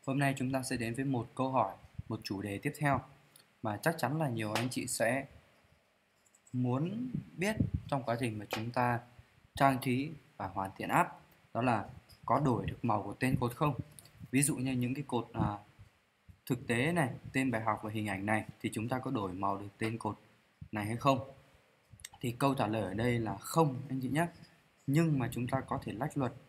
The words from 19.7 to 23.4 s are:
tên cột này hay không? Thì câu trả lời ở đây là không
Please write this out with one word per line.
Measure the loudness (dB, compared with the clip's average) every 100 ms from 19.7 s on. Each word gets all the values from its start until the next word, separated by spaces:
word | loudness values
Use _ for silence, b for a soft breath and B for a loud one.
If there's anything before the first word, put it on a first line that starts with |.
| -6
tên | -4 -2
cột | -4 -6 -14 _ _ _ -6
này | -4 -2
hay | 2
không? | 2 2 -2 -14 -20 -20 _ _ _ -18 -18 -6
Thì | -6
câu | 0 0 2
trả | 0
lời | 0
ở | -2
đây | 0 2 2
là | 0
không | -6